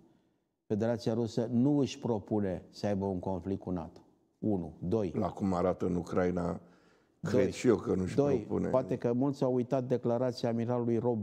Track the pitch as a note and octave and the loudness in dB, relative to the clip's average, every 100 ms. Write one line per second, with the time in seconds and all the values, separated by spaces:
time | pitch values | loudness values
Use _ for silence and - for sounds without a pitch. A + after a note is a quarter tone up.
0 | - _ _ _ _ _ - G#2+ A2+ A#2 | -18 _ _ _ _ _ -4 0 0 0
1 | - A2+ A#2 - B2 A#2+ C3 D3 B2 - | 0 0 0 0 0 4 4 4 2 0
2 | A#2 A2+ - G#2+ G2+ E2 - - G#2 G2+ | -2 -2 0 0 0 -2 -8 -4 -2 0
3 | G2 F#2 G2 F#2 F#2 G2 - F#2 E2 - | 0 -2 -4 -4 -4 -4 -4 -6 -6 -12
4 | - _ _ _ A2 G2 E2 - F2 A2 | -20 _ _ _ -2 -2 -2 -8 -2 0
5 | G2 - F#2 - G2 F2 F2+ E2+ F#2 F2 | 0 -2 -4 -2 0 2 2 0 0 -2
6 | E2 G2+ F2+ F2+ F2 F2 - - _ _ | -2 0 0 0 -2 -4 -10 -20 _ _
7 | _ _ - B2 G2 - B2+ G2 - F#2+ | _ _ 0 2 2 2 4 4 2 0
8 | F2+ - C#3+ C3 G#2 G2 F2+ B2+ B2+ A#2+ | 0 0 2 0 0 -2 2 0 0 -2
9 | A#2+ B2 C#3 C#3 C3+ B2+ A#2+ C3+ B2 B2 | 0 0 0 0 0 0 0 -2 0 0
10 | A#2+ A#2 B2+ A#2 A#2+ A#2 A#2 B2 A#2+ A#2 | 0 0 0 -2 -2 0 0 0 0 0
11 | A#2 A#2 | 0 0